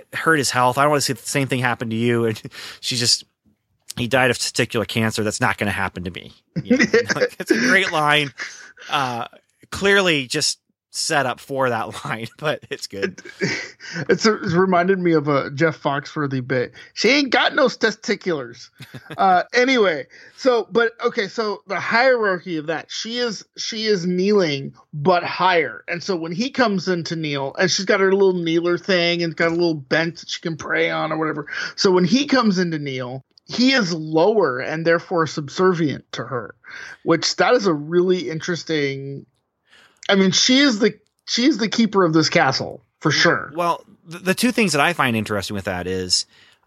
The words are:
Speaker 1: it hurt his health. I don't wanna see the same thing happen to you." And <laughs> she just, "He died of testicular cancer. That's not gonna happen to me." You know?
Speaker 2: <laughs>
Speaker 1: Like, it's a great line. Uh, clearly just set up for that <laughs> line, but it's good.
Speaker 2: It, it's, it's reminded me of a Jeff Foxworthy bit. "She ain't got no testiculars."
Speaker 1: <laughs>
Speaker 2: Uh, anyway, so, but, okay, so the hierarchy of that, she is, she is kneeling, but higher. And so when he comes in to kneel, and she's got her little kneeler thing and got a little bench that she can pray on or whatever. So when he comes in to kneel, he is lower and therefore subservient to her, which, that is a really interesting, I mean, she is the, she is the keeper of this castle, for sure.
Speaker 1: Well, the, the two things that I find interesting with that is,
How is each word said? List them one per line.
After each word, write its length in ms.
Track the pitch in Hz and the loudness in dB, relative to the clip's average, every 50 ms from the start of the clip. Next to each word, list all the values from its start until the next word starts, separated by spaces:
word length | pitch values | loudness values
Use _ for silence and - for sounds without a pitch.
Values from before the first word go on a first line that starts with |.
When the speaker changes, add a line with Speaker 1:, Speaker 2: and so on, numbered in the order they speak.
| - _ | -10 _
Speaker 1:
it 40 | - | -10
hurt 200 | - - 165 160 | -4 0 2 2
his 140 | 147 123 - | 2 2 0
health. 260 | - 127 123 127 123 | 2 2 2 2 4
I 40 | 135 | 2
don't 80 | 143 151 | 2 2
wanna 80 | 151 139 | 2 2
see 120 | 131 - 127 | 0 -2 -4
the 80 | - | -6
same 260 | - - - 143 135 | -6 -4 -2 -2 -2
thing 120 | 123 135 123 | -2 -2 0
happen 280 | 127 123 117 - 123 113 | 0 -2 -2 -4 -4 -4
to 40 | 110 | -2
you." 300 | 113 120 120 120 117 117 | 0 0 2 2 2 0
And 160 | 113 107 - - 131 - - | 0 -2 -4 -8 -14 -16 -16
<laughs> 180 | - - - - | -16 -16 -16 -10
she 160 | - - 131 | -8 -6 -4
just, 260 | 117 120 113 - - - _ _ _ _ _ _ _ _ _ _ _ _ - - | -2 0 2 0 0 -2 _ _ _ _ _ _ _ _ _ _ _ _ -12 -8
"He 120 | - 123 110 | -6 -2 0
died 220 | 135 131 127 123 | 2 4 4 2
of 60 | 117 | 2
testicular 480 | - - - - - 120 - - 117 101 | 0 -4 -4 -2 -2 -2 -2 -2 -2 -2
cancer. 360 | - - 117 113 110 - 117 104 | -2 0 0 0 0 0 0 -2
That's 160 | 107 98 - | -2 -2 0
not 180 | 127 110 98 | 0 0 0
gonna 140 | - 110 101 | 0 -2 -2
happen 320 | 92 101 95 90 - 90 87 | -2 -2 -4 -6 -6 -8 -10
to 80 | 92 | -10
me." 220 | 87 - - - - _ _ _ - 165 | -10 -12 -14 -18 -20 _ _ _ -10 -6
You 140 | - 190 247 | 0 2 2
know? 80 | 277 240 | 2 2
Speaker 2:
<laughs> 300 | - - 233 240 - 233 | 4 2 2 2 0 -2
Speaker 1:
Like, 200 | 233 202 196 - - | -2 -2 -4 -4 -4
it's 120 | 180 - | -2 -2
a 60 | - | 0
great 340 | 226 240 254 247 190 190 180 170 | 0 2 2 2 2 2 0 0
line. 400 | 156 151 147 147 151 147 135 - - - - - - - - - - - - | 0 2 4 4 2 2 0 -6 -10 -14 -14 -14 -18 -20 -20 -20 -20 -8 -4
Uh, 380 | 151 147 131 127 120 117 120 - - - _ _ _ _ _ _ | -2 -2 -2 -2 -4 -6 -8 -10 -14 -20 _ _ _ _ _ _
clearly 560 | - - 190 202 196 202 190 180 160 143 127 | -6 0 2 4 4 6 4 4 2 0 0
just 320 | 113 - 147 135 - - - _ _ _ _ _ _ - | -2 -2 -2 -2 -2 -4 -6 _ _ _ _ _ _ -10
set 300 | - - - 160 143 127 | -6 -4 0 0 0 0
up 140 | 123 113 - | 0 -2 -6
for 300 | - - 139 131 135 123 | -8 -6 -2 0 0 0
that 340 | 120 110 98 95 95 - - | 0 -2 -4 -8 -10 -10 -8
<laughs> 0 | |
line, 220 | 143 113 113 113 - _ | -8 -8 -8 -8 -12 _
but 220 | - 156 156 127 - - - | -6 -4 -4 -4 -6 -8 -10
it's 160 | 139 - - | -12 -10 -10
good. 340 | - - 98 202 196 180 - - - - - | -10 -8 -6 -6 -6 -6 -10 -18 -20 -10 -6
Speaker 2:
It, 360 | - 143 - - - - - - - - - 170 147 - | -4 -4 -4 -6 -8 -12 -16 -18 -16 -12 -10 -4 0 0
it's, 160 | 185 - - | 2 2 4
it's 260 | 220 214 - - 190 165 | 2 2 0 0 0 2
reminded 460 | 175 190 190 180 170 180 185 196 185 | 2 4 4 4 2 4 2 2 2
me 140 | 175 170 160 | 2 2 2
of 140 | 156 139 | 2 2
a 220 | 151 143 135 85 101 | 2 0 0 0 -2
Jeff 300 | 147 131 165 160 - - | -2 0 0 0 0 -2
Foxworthy 640 | - 151 139 139 139 - - 156 147 139 135 131 123 | -4 -4 -2 -4 -6 -6 -6 -6 -4 -4 -4 -4 -4
bit. 280 | 127 135 123 113 - - - - - - | -2 -2 -2 -2 -4 -8 -14 -20 -14 -4
"She 160 | - - 220 | 0 2 2
ain't 200 | 269 294 285 240 | 4 2 2 0
got 260 | 247 247 302 - - | 0 0 0 0 2
no 120 | 302 269 | 2 2
testiculars." 1000 | 226 - - 233 220 214 - - - 208 - - 190 156 139 123 117 117 - - - _ | 2 2 0 -2 -2 -2 -2 -4 -6 -6 -4 -4 -4 -4 -4 -6 -10 -14 -18 -20 -20 _
Speaker 1:
<laughs> 40 | - 135 - - 123 - - 156 | -20 -20 -20 -20 -20 -18 -10 -2
Speaker 2:
Uh, 280 | - 196 190 180 175 - - - | 0 2 4 4 4 2 2 2
anyway, 540 | 240 247 262 262 240 202 185 156 139 131 - - - - - _ | 2 4 4 4 4 4 2 0 -2 -6 -12 -18 -20 -20 -20 _
so, 300 | - - 262 247 226 196 - | -2 0 2 2 2 0 0
but, 220 | 185 226 233 226 - - 233 | 0 0 0 0 0 -2 -4
okay, 220 | 240 - 233 202 | -2 -2 -2 -4
so 340 | 185 - 226 220 208 196 - _ | -4 -4 -4 -4 -4 -6 -8 _
the 120 | 185 190 170 | -8 -8 -6
hierarchy 800 | - - 220 233 262 269 254 233 214 196 185 175 - 185 165 | -4 0 2 4 4 4 4 2 2 0 -2 -2 -4 -6 -6
of 80 | 156 147 | -4 -4
that, 240 | 160 160 143 - - | -4 -6 -6 -8 -10
she 300 | - - - 220 233 247 | -12 -10 -8 -6 -4 -4
is, 260 | 247 233 190 - - _ _ | -2 -4 -4 -8 -12 _ _
she 280 | - - - 233 220 220 | -10 -10 -8 -6 -2 0
is 220 | 214 208 175 165 | 0 0 0 0
kneeling, 640 | 180 180 180 185 208 214 202 180 151 143 135 139 143 - - _ _ | 0 0 0 2 4 4 4 4 2 0 -4 -6 -8 -14 -16 _ _
but 320 | - 147 143 185 175 175 - | -8 -2 2 2 2 2 0
higher. 600 | - - - 180 185 180 165 143 117 107 - - | -4 -4 0 0 2 2 2 0 -2 -6 -12 -10
And 140 | - 175 170 | -8 -8 -8
so 140 | - - 190 | -6 -6 -6
when 160 | 165 165 165 | -6 -6 -6
he 180 | 175 175 240 269 | -6 -6 -6 -4
comes 380 | - 262 247 214 202 185 - | 0 0 2 2 0 0 -2
in 160 | 185 180 170 151 | -2 -2 -2 -4
to 120 | - 170 | -6 -6
kneel, 380 | 165 156 151 143 139 135 139 - - | -6 -4 -4 -4 -4 -6 -4 -2 0
and 100 | 190 170 | 0 0
she's 160 | - - 190 | 0 0 0
got 140 | 208 214 190 | 0 2 4
her 120 | 196 190 | 4 4
little 220 | 190 196 196 190 180 | 4 4 4 4 2
kneeler 500 | 180 170 165 160 170 165 175 175 170 - | 2 0 0 0 0 2 0 0 0 0
thing 380 | - 185 175 170 175 175 170 | 0 2 2 2 2 2 0
and 140 | 170 165 151 | -2 -2 -2
got 140 | - 170 165 | 0 0 0
a 40 | 165 | 2
little 200 | 170 175 170 156 | 2 2 0 0
bench 460 | 151 131 - - 151 165 170 160 - | -2 -2 0 0 0 0 0 -4 -8
that 80 | - - | -10 -10
she 120 | - - | -10 -8
can 160 | - 170 160 | -6 -8 -8
pray 320 | 143 - 160 160 160 165 165 | -8 -6 -4 -2 0 0 0
on 220 | 160 160 156 156 | -2 -2 -4 -4
or 60 | 160 160 | -2 -2
whatever. 260 | 160 156 151 151 143 - - - - - - | -2 -4 -4 -6 -8 -8 -8 -8 -8 -8 -2
So 160 | - - 196 | 2 4 4
when 140 | 185 180 180 | 4 4 4
he 200 | 151 214 269 285 | 4 2 2 2
comes 320 | 285 277 254 233 214 185 | 2 2 2 4 2 2
in 140 | 185 180 170 | 0 0 -2
to 80 | 160 147 | -4 -4
kneel, 440 | 147 139 131 127 123 123 131 135 - _ _ _ _ | -6 -6 -6 -6 -6 -8 -10 -12 -14 _ _ _ _
he 280 | - 160 220 247 262 269 | -6 -2 2 2 4 4
is 200 | 254 202 165 180 | 4 2 0 -2
lower 640 | 160 156 156 156 165 175 214 233 208 175 135 123 127 | -6 -4 0 2 4 4 4 4 4 2 2 0 -2
and 240 | - - 156 160 165 | -4 -6 -4 -2 0
therefore 400 | 165 165 170 - - 185 165 160 | 2 2 2 0 0 0 0 0
subservient 840 | 143 - 165 147 127 - - 185 185 185 160 170 139 120 - - _ - | 0 -2 -6 -8 -6 0 2 4 4 4 2 0 -2 -2 -4 -10 _ -12
to 100 | - - | -10 -10
her, 320 | 120 131 120 107 - - _ _ - - - - - - - - | -8 -8 -8 -8 -10 -14 _ _ -20 -18 -16 -16 -18 -18 -4 0
which, 320 | - 165 160 - - - | 2 2 2 2 0 0
that 180 | - 180 196 247 | 2 4 4 4
is 140 | 240 202 | 4 4
a 60 | 190 160 | 2 0
really 580 | 147 147 156 170 180 175 185 180 180 147 139 | -2 -2 0 2 2 4 4 2 0 -2 -4
interesting, 960 | 160 156 - 180 175 156 - - 160 151 143 139 139 135 139 139 139 - - _ _ _ _ _ _ _ _ _ _ - _ _ _ _ - - | -6 -6 -6 -6 -6 -6 -4 -4 -2 -2 -2 -2 -4 -6 -8 -10 -12 -12 -14 _ _ _ _ _ _ _ _ _ _ -20 _ _ _ _ -2 2
I 60 | 202 | 4
mean, 160 | 196 190 190 | 4 4 4
she 260 | - - - - 254 | 2 2 2 4 4
is 220 | 269 285 285 220 196 | 4 4 4 2 2
the, 180 | 233 208 - - _ _ _ _ _ | 0 0 0 -4 _ _ _ _ _
she 180 | - - 233 247 | -6 -2 0 2
is 140 | 311 269 196 | 2 2 0
the 100 | 226 190 | -2 -2
keeper 340 | - 233 226 196 202 196 180 | 0 0 0 2 2 2 2
of 100 | 165 160 | 4 4
this 160 | 160 156 - | 2 2 2
castle, 540 | - 175 156 135 131 - 107 - - - _ _ _ _ | 2 2 2 2 0 -2 -4 -8 -10 -14 _ _ _ _
for 120 | - 156 | -2 0
sure. 400 | 135 - - 170 139 101 - - - | 2 2 2 2 2 0 -4 -6 -6
Speaker 1:
Well, 320 | 165 175 170 156 - - - - _ _ | -4 -2 -2 -2 -4 -8 -18 -20 _ _
the, 120 | 170 165 | -18 -16
the 160 | 170 185 185 185 | -6 -2 -2 0
two 180 | - 220 254 | 2 0 0
things 200 | - 247 220 175 | 2 2 0 2
that 100 | 147 139 | 2 2
I 120 | 143 170 170 | 2 2 2
find 220 | 160 139 127 113 | 2 0 0 0
interesting 380 | 110 104 - 107 101 92 - 107 | 0 -2 -2 -4 -4 -4 -6 -6
with 120 | 101 95 | -6 -4
that 200 | 104 90 90 87 | -4 -4 -4 -4
is, 400 | 90 95 92 92 90 - - - _ _ _ _ _ _ _ _ | -4 -4 -4 -2 -2 -2 -2 -2 _ _ _ _ _ _ _ _